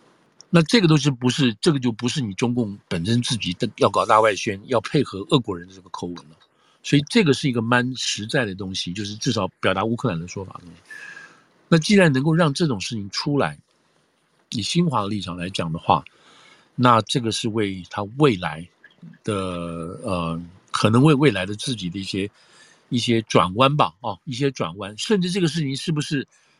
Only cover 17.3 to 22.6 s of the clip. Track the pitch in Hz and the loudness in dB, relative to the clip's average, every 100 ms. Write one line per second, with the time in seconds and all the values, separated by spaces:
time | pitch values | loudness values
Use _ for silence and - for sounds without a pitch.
17.3 | 104 120 107 101 95 85 - 101 127 147 | -4 -4 -2 -2 -4 -10 -10 -8 2 2
18.3 | 98 87 78 87 _ _ _ - - - | 2 -4 -8 -14 _ _ _ -20 -12 -6
19.3 | 101 92 87 85 85 82 98 110 90 82 | -4 -4 -6 -8 -8 -10 -10 -6 -4 -2
20.3 | 82 85 90 _ - 110 117 147 139 147 | -6 -10 -18 _ -2 2 6 6 6 4
21.3 | 95 92 104 - 117 90 98 95 98 101 | 2 -4 -6 -6 -6 -6 -8 -6 -4 -6
22.3 | _ _ _ | _ _ _